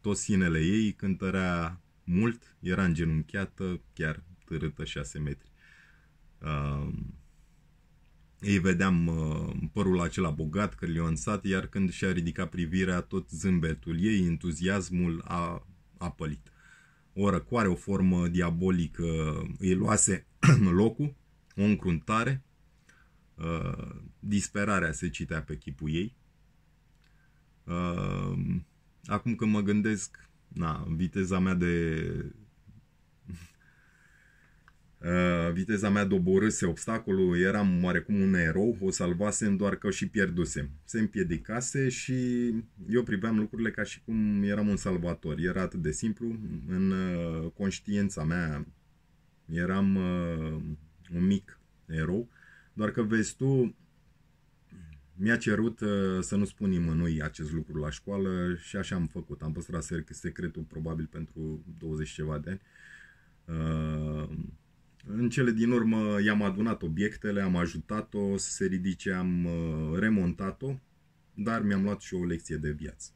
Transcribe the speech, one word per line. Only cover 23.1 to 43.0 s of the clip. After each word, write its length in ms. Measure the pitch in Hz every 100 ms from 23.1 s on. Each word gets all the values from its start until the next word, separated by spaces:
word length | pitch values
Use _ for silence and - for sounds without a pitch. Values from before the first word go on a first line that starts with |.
| _ _ -
uh, 600 | 82 82 87 - - - - -
disperarea 720 | 101 101 - 104 101 98 82
se 180 | 78 87
citea 320 | - 78 80
pe 140 | 73 76
chipul 360 | - 69 76
ei. 220 | 80 107 - _ _ _ _ _ _ _ _ _ _ _ _ _ _
Uh, 920 | - 87 87 87 95 92 95 92 90 90 - _ _ _ -
acum 300 | 101 120 107
când 160 | 110
mă 100 | 104
gândesc, 680 | 101 104 107 104 - - - _ _
na, 400 | - 82 76 78 80
viteza 440 | 90 101 92 92
mea 140 | 92
de, 520 | 90 87 85 82 80 82 82 - - - _ - - _ _ _ _ -
<laughs> 240 | 85 85 _ _ _ _ _ _ _ _ _ _ _ - _ _ _
uh, 540 | 85 90 90 87 85
viteza 360 | 85 92 104 104
mea 160 | 101 98
doborâse 600 | 95 87 98 107 107 92
obstacolul, 720 | 78 - 113 107 95 92 87
eram 440 | 95 104 101 90
oarecum 320 | 90 85 - 104
un 180 | 95
erou, 440 | 92 82 85 110 101
o 100 | 95
salvasem, 640 | - 90 87 104 101 107 98
doar 180 | 101 95
că 140 | 104
și 180 | 95 98
pierdusem. 640 | 107 92 87 82 - 69 69
Se 160 | - 113
împiedicase 880 | 107 104 90 82 - 113 131 139 131
și 260 | 131 - 127 123 123 120 113 113 - 90
eu 140 | 117